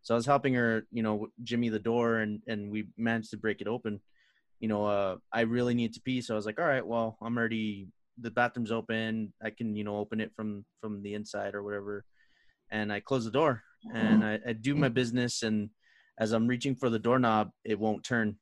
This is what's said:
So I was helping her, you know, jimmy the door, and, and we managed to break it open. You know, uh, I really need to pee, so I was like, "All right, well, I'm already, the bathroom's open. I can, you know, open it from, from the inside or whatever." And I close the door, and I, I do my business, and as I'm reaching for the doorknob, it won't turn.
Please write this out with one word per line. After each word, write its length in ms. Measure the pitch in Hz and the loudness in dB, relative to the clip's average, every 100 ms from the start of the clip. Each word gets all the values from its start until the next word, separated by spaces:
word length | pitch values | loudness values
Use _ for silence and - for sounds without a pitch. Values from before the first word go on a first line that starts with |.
So 120 | - | 0
I 20 | 117 | 0
was 100 | 123 | 4
helping 280 | 143 139 | 4 4
her, 320 | 127 117 113 - | 2 2 2 -2
you 100 | 117 | -2
know, 260 | 110 107 110 - | 0 0 -4 -10
jimmy 260 | 117 120 120 | -4 0 0
the 100 | 110 | 0
door, 380 | 113 117 117 113 | 0 2 2 2
and, 220 | 107 104 - | 0 -4 -6
and 240 | 107 104 | -6 -4
we 160 | 107 101 - | -6 -6 -2
managed 340 | 117 113 110 | 0 0 -2
to 60 | 104 | -4
break 240 | 107 101 | -4 -2
it 60 | 101 | -4
open. 320 | 120 110 101 _ _ _ _ _ _ | -4 -4 -6 _ _ _ _ _ _
You 80 | 110 | -2
know, 180 | 104 104 | 0 2
uh, 300 | 101 98 90 _ | 2 0 -4 _
I 100 | 117 | 0
really 320 | 117 120 123 | 2 2 2
need 180 | 120 113 | 2 0
to 60 | - | -4
pee, 220 | - 127 | -4 -4
so 100 | 120 | -2
I 20 | 107 | -4
was 100 | 104 | -2
like, 120 | 110 | -2
"All 60 | 170 | 2
right, 200 | 131 104 | 2 0
well, 320 | 117 113 113 | -2 -2 -4
I'm 160 | 113 120 | -4 0
already, 520 | 113 113 107 101 95 _ _ - | 0 0 -2 -6 -12 _ _ -10
the 120 | 117 | -4
bathroom's 400 | 123 120 123 110 | 0 0 0 -2
open. 600 | 113 110 113 110 110 107 - | -2 0 -2 0 -2 -4 -6
I 80 | 110 | -10
can, 260 | - 117 107 | -4 -4 -2
you 80 | |
know, 140 | 104 104 | -2 -4
open 200 | 104 110 | -2 -4
it 120 | 110 | -4
from, 300 | - 107 101 98 _ | -6 -6 -8 -12 _
from 220 | 110 104 | -8 -8
the 100 | 101 | -6
inside 400 | 104 104 101 101 | -8 -6 -6 -6
or 80 | 101 | -6
whatever." 420 | 101 104 101 101 - _ _ _ _ _ _ | -6 -6 -6 -8 -10 _ _ _ _ _ _
And 200 | 110 104 | -4 -2
I 80 | 101 | -4
close 240 | - 135 113 | 0 -2 2
the 40 | |
door, 320 | 127 156 117 - _ - | 4 4 2 -6 _ -8
and 320 | 113 110 110 | 0 4 6
I, 140 | 107 107 123 | 4 -2 -4
I 60 | |
do 200 | 110 120 | -4 0
my 140 | 143 135 | 2 2
business, 540 | 117 120 123 120 - | 2 0 0 0 -2
and 260 | 113 107 104 _ _ _ _ - | 0 0 -2 _ _ _ _ -2
as 140 | 113 | 0
I'm 140 | 113 117 | 2 2
reaching 280 | 123 139 | 2 0
for 140 | 123 127 | 0 0
the 100 | 113 | 2
doorknob, 520 | 104 127 123 110 101 _ | 4 4 6 4 2 _
it 140 | - 104 | -4 0
won't 240 | 107 107 | 0 0
turn. 340 | - 120 107 101 | 0 0 0 -4